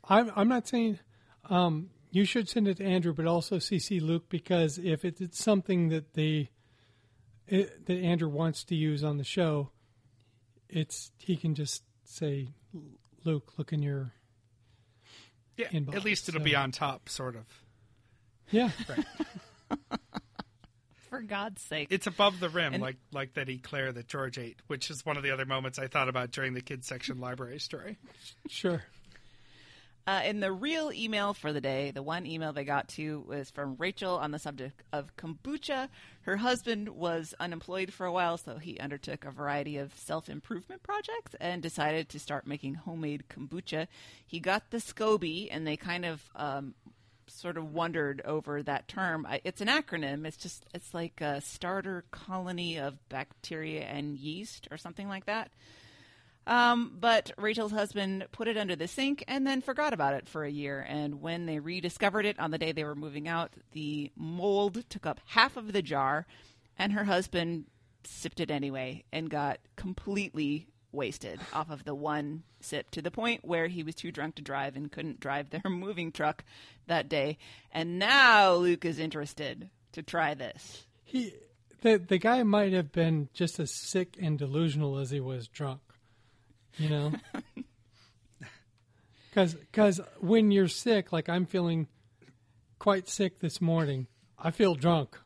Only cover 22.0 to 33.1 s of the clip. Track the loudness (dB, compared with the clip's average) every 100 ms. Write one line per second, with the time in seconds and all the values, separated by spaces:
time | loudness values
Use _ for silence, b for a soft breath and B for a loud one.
22 | -2 4 4 4 -2 0 0 0 -4 -8
23 | _ -8 -6 -6 -6 -8 -6 -4 -4 -6
24 | -8 -6 -6 -6 -12 -14 _ -6 -6 -6
25 | -4 -2 0 -2 -2 -2 -2 -6 -2 0
26 | 2 0 -4 -4 -4 -4 -8 -10 -8 -8
27 | -8 -6 -6 -8 -8 -8 -8 -8 -10 -14
28 | B B B B -12 -2 0 0 -4 b
29 | b b b b b b b b b b
30 | -2 0 0 0 -2 -2 -2 -2 -2 -4
31 | -2 0 0 -2 -4 -2 -2 -2 -4 -6
32 | -6 -6 -4 -6 -4 -6 -2 -2 -4 -8
33 | -6